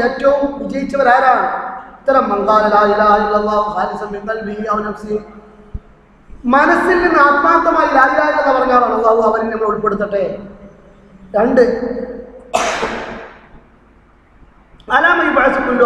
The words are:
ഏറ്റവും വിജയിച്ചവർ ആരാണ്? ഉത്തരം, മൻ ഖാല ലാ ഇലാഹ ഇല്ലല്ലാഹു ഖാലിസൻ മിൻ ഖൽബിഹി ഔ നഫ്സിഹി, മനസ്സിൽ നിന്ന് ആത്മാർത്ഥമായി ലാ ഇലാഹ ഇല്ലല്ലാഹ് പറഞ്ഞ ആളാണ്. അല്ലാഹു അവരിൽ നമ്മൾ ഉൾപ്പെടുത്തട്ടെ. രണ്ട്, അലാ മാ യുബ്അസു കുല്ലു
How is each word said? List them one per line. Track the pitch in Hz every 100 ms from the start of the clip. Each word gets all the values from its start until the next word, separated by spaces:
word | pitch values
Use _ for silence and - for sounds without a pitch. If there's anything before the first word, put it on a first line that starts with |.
| 240
ഏറ്റവും | - 277 277 277 -
വിജയിച്ചവർ | - 269 - 277 247 254
ആരാണ്? | 262 247 - - - - - -
ഉത്തരം, | - 269 220
മൻ | 202 202
ഖാല | 214 208 208
ലാ | 208
ഇലാഹ | 208 214 208 208
ഇല്ലല്ലാഹു | 214 208 208 190 185
ഖാലിസൻ | 208 208 208 202
മിൻ | 208
ഖൽബിഹി | 220 202 208 214 214
ഔ | 214
നഫ്സിഹി, | - 214 208 - - - - - - - - _ _ _ - 247 277
മനസ്സിൽ | 311 339 349 349
നിന്ന് | 349 311 285
ആത്മാർത്ഥമായി | 285 339 339 330 320 294 277
ലാ | 262
ഇലാഹ | 302 302
ഇല്ലല്ലാഹ് | 294 277 254
പറഞ്ഞ | 254 247
ആളാണ്. | 226 220
അല്ലാഹു | 226 226 220
അവരിൽ | 220 220
നമ്മൾ | 220 214
ഉൾപ്പെടുത്തട്ടെ. | - 208 202 202 196 180 - - - - - - - - - - 208
രണ്ട്, | 240 262 233 - - - - - - - - - - - - - - 113 - - - - _ _ _ _ _ _ _ _ - _ _ - - 254
അലാ | 339 339
മാ | 311
യുബ്അസു | 262 269 269 262
കുല്ലു | 240